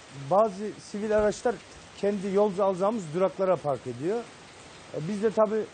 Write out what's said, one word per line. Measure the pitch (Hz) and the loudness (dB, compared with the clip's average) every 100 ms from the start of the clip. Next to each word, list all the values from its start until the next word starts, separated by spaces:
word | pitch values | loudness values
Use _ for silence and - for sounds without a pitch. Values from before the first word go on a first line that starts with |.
| - 135 139 | -18 -14 2
Bazı | 185 226 190 214 - - | 4 4 0 -10 -10 -10
sivil | 208 214 214 | -6 0 2
araçlar | 208 190 247 202 - - - - | 2 2 -2 -4 -10 -20 -20 -2
kendi | 196 208 202 | -2 0 0
yolcu | 190 214 185 | 2 2 2
alacağımız | 196 180 196 233 165 | 0 2 0 -2 -4
duraklara | 160 190 190 190 165 | 0 0 0 0 0
park | 147 127 127 | 0 -4 -6
ediyor. | 120 156 233 220 - - - - - - | -6 -4 -4 -6 -18 -20 -20 -20 -20 -12
E, | - 156 | -8 -6
biz | 208 | -2
de | 220 | 0
tabii | 202 214 220 180 | 2 2 2 -4